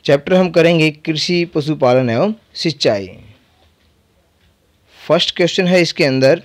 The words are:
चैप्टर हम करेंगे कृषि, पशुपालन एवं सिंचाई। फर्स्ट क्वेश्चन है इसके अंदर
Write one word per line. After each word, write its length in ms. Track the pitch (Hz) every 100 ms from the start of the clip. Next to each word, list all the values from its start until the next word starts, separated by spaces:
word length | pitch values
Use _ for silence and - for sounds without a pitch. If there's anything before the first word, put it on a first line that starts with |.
चैप्टर 300 | - 143 -
हम 160 | 185 185
करेंगे 400 | 165 165 170 156
कृषि, 540 | 147 - 156 - 175
पशुपालन 680 | 170 160 143 147 127 127 127
एवं 240 | 117 190 220 _
सिंचाई। 640 | - 170 143 139 104 95 - - _ _ _ _ _ _ _ _ _ _ _ _ _ _ _ _ _ -
फर्स्ट 280 | 156 - -
क्वेश्चन 300 | 170 - 180
है 160 | 185
इसके 220 | 165 -
अंदर 380 | 151 131 135 170